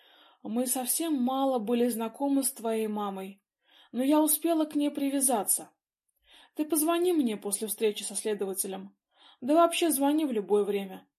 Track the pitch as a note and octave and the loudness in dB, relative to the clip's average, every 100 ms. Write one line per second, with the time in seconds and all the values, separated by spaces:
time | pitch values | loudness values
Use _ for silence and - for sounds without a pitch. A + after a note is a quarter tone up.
0 | _ _ _ _ G3+ A3+ B3 C4+ B3 - | _ _ _ _ -6 -2 -2 -2 -2 -4
1 | E4 C#4 A#3+ C4+ C4+ B3+ G#3 A#3+ A#3+ A3 | -2 0 0 2 2 0 0 2 0 0
2 | A3+ - C#4 C#4 C4 - A3+ A3 G#3+ G#3 | -6 -4 0 0 0 -4 -4 -2 -2 -2
3 | G3+ F#3+ F#3+ G3 _ _ _ _ _ A3+ | -4 -6 -10 -16 _ _ _ _ _ -2
4 | C4+ D4+ D4+ - E4 D#4+ D#4 D4 D4 D4 | 4 4 4 2 2 2 0 0 -2 0
5 | C#4 C#4 C4+ A#3 F3+ - D#3+ _ _ _ | -2 0 0 0 0 -4 -6 _ _ _
6 | _ _ _ - _ - D4+ D#4 D#4 E4+ | _ _ _ -20 _ -6 -2 0 2 2
7 | F4+ E4 A#3+ G3+ G3+ G3+ G#3+ - A3 G#3 | 2 2 0 -2 -4 -4 -4 0 0 0
8 | - G3 A3 G#3 G3 F#3+ G3 F#3+ G3 _ | -6 -6 -4 -2 -2 -4 -6 -8 -10 _
9 | _ _ - _ B3 D#4+ E4+ E4+ E4+ C4+ | _ _ -20 _ 2 6 6 4 0 2
10 | C#4 D4+ D4 G#3+ F#3 G#3 G3+ G3+ F#3+ F#3+ | 2 2 0 -2 2 2 2 -2 -6 -14
11 | - | -20